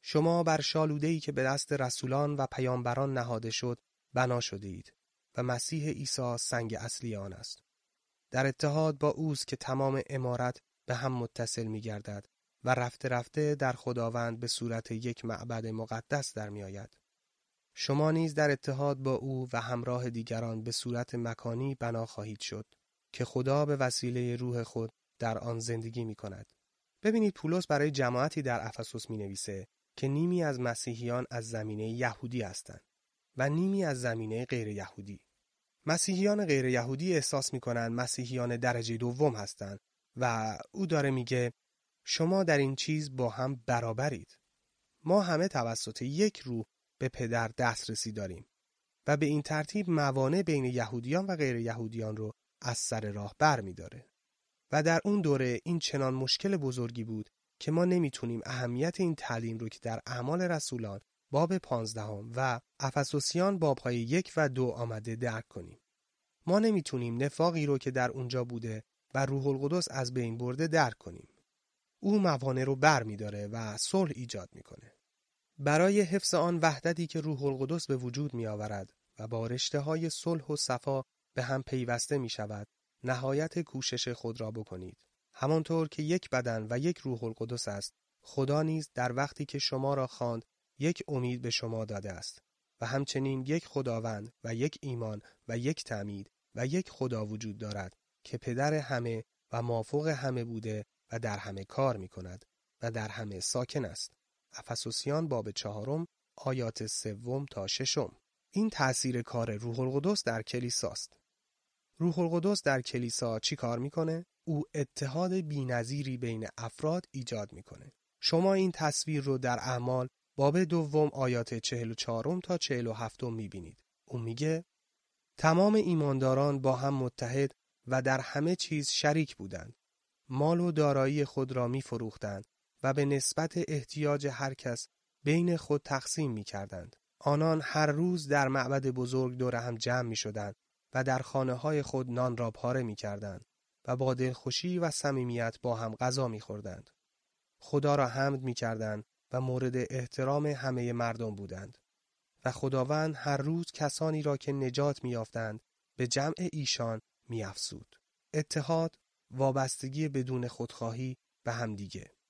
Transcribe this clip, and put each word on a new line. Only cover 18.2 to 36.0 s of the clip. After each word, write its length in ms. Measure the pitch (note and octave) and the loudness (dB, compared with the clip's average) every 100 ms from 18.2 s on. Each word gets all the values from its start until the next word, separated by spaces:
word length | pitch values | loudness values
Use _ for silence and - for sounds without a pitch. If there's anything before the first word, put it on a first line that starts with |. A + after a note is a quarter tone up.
| E3 | 2
در 160 | D3 D3 | 4 4
اتحاد 480 | C#3 - C3+ C#3+ C#3 | 2 0 0 0 0
با 160 | C3 | 0
او 340 | C3 C3+ C3 B2+ | 0 0 -4 -2
و 80 | A#2+ | -4
همراه 500 | A#2 B2 A#2+ B2 B2 | -2 -2 0 -2 -2
دیگران 520 | A#2 A2+ A2+ A#2 A2+ | -4 -4 -4 -2 -4
به 100 | A2+ | -4
صورت 420 | A#2 B2 A#2+ A#2+ | -4 -2 -4 -2
مکانی 600 | A#2+ A#2 A#2 A#2+ A#2 C3+ | -4 -4 -4 -4 -2 -4
بنا 320 | C#3 A#2+ A#2 A2+ | -2 -2 -2 -4
خواهید 340 | - G#2+ G#2+ | -8 -10 -8
شد 260 | - G2+ G#2+ _ _ _ _ | -8 -8 -12 _ _ _ _
که 120 | - | -6
خدا 420 | B2 C3 B2+ C#3 D3 | -2 0 2 2 2
به 100 | C#3+ | 2
وسیلهٔ 600 | B2+ - B2 B2 B2 A#2+ | 2 0 -2 0 0 -2
روح 260 | B2 A#2+ | -2 -2
خود 280 | A2+ - A2+ _ _ _ | -4 -4 -6 _ _ _
در 200 | A2+ A2+ | -2 -2
آن 200 | A#2 A#2 | -2 -4
زندگی 460 | A2+ A2+ A2+ A#2 | -2 -4 -4 -6
می‌کند." 480 | A2+ G#2 G#2+ F#2+ G#2+ _ _ _ _ _ | -6 -6 -10 -12 -16 _ _ _ _ _
ببینید، 320 | G#3 A3+ G#3 | 2 4 2
پولس 320 | - D#3 F3 F3+ | 2 0 0 2
برای 240 | D3 D3 | 2 2
جماعتی 520 | C#3 B2+ B2 C#3+ D#3 | 2 2 2 2 0
در 240 | C3 A#2 A2+ | -2 -2 -2
افسوس 440 | - A2+ A#2 - | -6 -8 -8 -6
می‌نویسه 560 | A2 G2+ G2 - G2 F#2 _ _ - | -6 -6 -6 -8 -8 -10 _ _ -4
که 120 | C3+ | -2
نیمی 360 | C#3 E3+ F3+ | 2 2 2
از 160 | D#3 C3 | 2 0
مسیحیان 680 | B2 A#2 - A#2 A#2+ A#2+ B2+ | -2 -2 -6 -4 -2 -2 -2
از 180 | B2 A2+ | -6 -6
زمینهٔ 400 | A#2 G#2+ G#2+ A2 | -4 -4 -4 -4
یهودی 540 | A#2 B2 A2+ A#2+ B2 | 0 -2 -2 -6 -4
هستند 380 | G#2 F2+ - - _ _ _ _ _ - | -4 -6 -12 -18 _ _ _ _ _ -2
و 120 | C3+ | 0
نیمی 360 | D3+ F#3+ G3 | 2 2 2
از 160 | F3 C3 | 0 0
زمینهٔ 440 | B2 A2+ A2 A2 | -2 -2 -2 -4
غیر 240 | B2 B2 G#2+ | -2 -2 -2
یهودی. 520 | G#2 F#2 - G2+ G2+ _ _ _ _ _ _ - | -4 -8 -12 -14 -14 _ _ _ _ _ _ -2
مسیحیان 600 | E3+ | 0